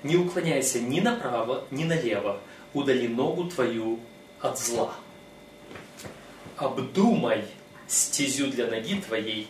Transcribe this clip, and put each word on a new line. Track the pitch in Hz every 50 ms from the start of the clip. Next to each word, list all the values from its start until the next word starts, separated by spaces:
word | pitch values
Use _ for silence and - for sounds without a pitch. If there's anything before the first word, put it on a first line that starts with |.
| -
Не | 139 165 180
уклоняйся | 175 175 - 180 165 165 151 135 123 - - 120
ни | 117 120 139 170
направо, | 202 240 233 233 - 131 120 113 110 117 131 - - -
ни | 135 135 160
налево, | 165 165 156 120 117 104 101 98 104 98 - - - - - - - -
удали | 143 139 135 127 123 120 117
ногу | 117 120 135 156 175 175 180
твою | 170 - - 123 113 113 110 110 113 113 117 - - - - - - - -
от | - 131 - -
зла». | - 117 117 113 101 - - - - - - - - - - - - - - - - - - - - - - - - - - - - - - - - - -
«Обдумай | - - - 117 - 127 - - 185 202 240 220 151 123 117 - - - - - - - - - - - -
стезю | - - - - - - 143 135 120 135 139 127
для | - 120 120 113
ноги | 113 110 113 147 196 196
твоей | - - 113 110 104 110 107 107 104 -